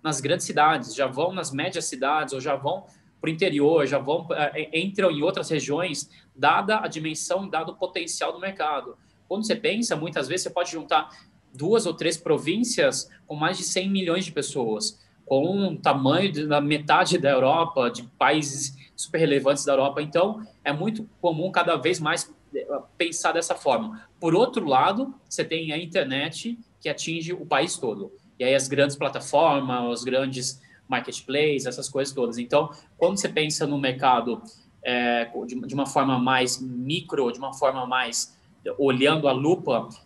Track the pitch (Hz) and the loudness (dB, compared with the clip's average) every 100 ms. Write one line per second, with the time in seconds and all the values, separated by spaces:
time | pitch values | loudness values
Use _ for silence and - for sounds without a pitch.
0 | 156 143 135 - - 147 151 156 120 - | -4 -4 0 -2 0 4 4 4 -2 -2
1 | 131 123 170 185 139 135 170 175 156 131 | -2 0 -2 -2 -6 -4 -4 -4 -6 -4
2 | 131 151 147 135 135 139 135 180 - - | 0 0 -2 -6 -4 -2 -2 -4 -8 -20
3 | _ _ 156 160 190 147 143 165 139 139 | _ _ -6 0 0 4 4 6 4 0
4 | 123 160 170 - 147 - 151 160 190 196 | 0 -2 -2 -2 -2 -2 -4 -2 -2 2
5 | 190 147 156 190 165 156 127 147 180 147 | 2 2 0 -2 -2 -2 -2 -2 -2 -6
6 | - - _ - 143 170 196 214 165 160 | -10 -16 _ 0 2 2 2 0 -2 -6
7 | 156 156 - 180 196 156 165 180 180 185 | -6 -6 -4 -4 -2 -4 -4 -6 -6 -4
8 | 170 - 156 170 190 190 156 143 123 - | -6 -4 -4 -4 -8 -4 -4 -4 -6 -16
9 | _ _ _ 190 220 - 156 208 233 175 | _ _ _ -4 -2 0 0 0 0 -2
10 | 160 151 135 180 185 - 170 160 147 151 | -2 -4 -2 -4 -4 -2 -4 -4 0 0
11 | - - - _ _ 127 156 226 190 160 | 0 -12 -20 _ _ -6 2 2 2 -2
12 | 151 - - 143 139 202 240 - 143 - | -2 -2 0 0 2 0 0 2 2 2
13 | - - _ 147 156 185 190 185 196 196 | -8 -16 _ -2 -2 -2 -2 -2 0 0
14 | 180 175 165 151 135 143 117 107 - - | 2 0 -2 -4 -4 -2 -2 -2 -4 -8
15 | _ _ - 180 160 196 190 156 160 139 | _ _ 0 2 2 0 0 0 2 4
16 | 131 160 196 147 151 147 147 147 151 160 | 4 4 2 -2 0 2 2 -2 4 4
17 | 180 175 135 135 131 160 165 - 120 117 | 4 2 4 4 4 4 2 2 0 -2
18 | 120 _ 135 156 143 131 - - - - | -14 _ 2 2 0 -6 -8 -10 -20 -12
19 | - 160 160 139 131 165 143 135 139 139 | -6 0 2 4 2 2 2 2 2 0
20 | 151 170 190 214 - _ - 147 190 220 | -2 0 0 -2 -12 _ -4 -2 -2 -4
21 | - _ 175 156 185 185 165 160 151 180 | -10 _ -2 0 0 0 2 2 0 0
22 | 156 165 - - _ 139 117 139 - _ | 0 -2 -4 -14 _ -10 -6 -8 -8 _
23 | 170 160 175 160 165 175 147 117 110 - | -4 0 0 0 -2 -2 2 2 0 -10
24 | - _ 165 165 254 247 165 135 165 202 | -18 _ 2 4 4 2 2 4 4 2
25 | 277 - _ - 139 160 160 151 175 185 | -4 -8 _ -6 -4 -4 -4 -6 -2 -2
26 | 135 135 156 165 226 233 - _ 156 143 | 0 -2 -4 -6 -8 -10 -14 _ -6 -6
27 | - 165 160 180 - 139 170 - 123 101 | -4 -6 -6 -8 0 0 0 -2 -4 -4
28 | 98 - _ _ 127 135 135 135 143 139 | -10 -14 _ _ 2 2 2 2 2 2
29 | 143 131 - 143 160 139 131 123 120 117 | -4 -4 0 4 6 4 0 -2 -2 -4
30 | 123 127 135 131 127 - _ - _ 123 | 0 0 0 -4 -6 -8 _ -20 _ -4
31 | 127 - - 139 156 139 123 127 131 135 | -4 -12 -4 0 2 2 -2 -6 -6 -4
32 | 139 139 120 117 120 143 156 - - _ | -4 -2 -2 -2 2 2 2 -6 -20 _
33 | 175 196 170 156 151 151 143 143 135 131 | 2 2 -2 -2 -2 0 0 0 -2 2
34 | 135 123 120 110 - - _ _ 123 123 | 4 4 2 -4 -8 -20 _ _ -2 0
35 | 123 120 117 120 123 123 - 135 139 151 | 2 0 -2 -6 -8 -8 -6 -4 0 0
36 | 135 131 123 131 127 - 131 123 131 170 | 2 2 2 2 2 -2 -6 -6 -4 -4
37 | - 147 120 120 135 131 139 135 123 127 | -4 -2 -2 -2 -10 0 0 0 -2 -2
38 | 123 117 - _ _ _ - - 139 127 | -2 -4 -6 _ _ _ -10 0 2 4
39 | 135 156 147 127 147 175 - 117 110 - | 4 4 2 2 2 2 2 -2 -2 -14